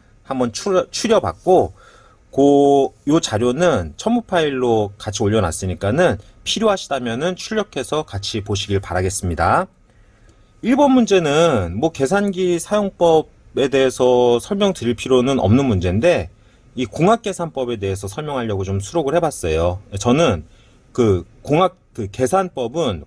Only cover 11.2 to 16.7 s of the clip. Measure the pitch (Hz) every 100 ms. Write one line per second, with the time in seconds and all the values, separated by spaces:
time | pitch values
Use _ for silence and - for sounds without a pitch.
11.2 | 156 147 170 123 87 90 160 - 135 196
12.2 | 202 180 180 170 - 208 202 - 170 160
13.2 | 147 _ - - 135 135 131 - 127 123
14.2 | 123 120 - 202 202 - 117 120 - 127
15.2 | 123 135 95 120 139 98 90 92 165 147
16.2 | 80 - _ _ _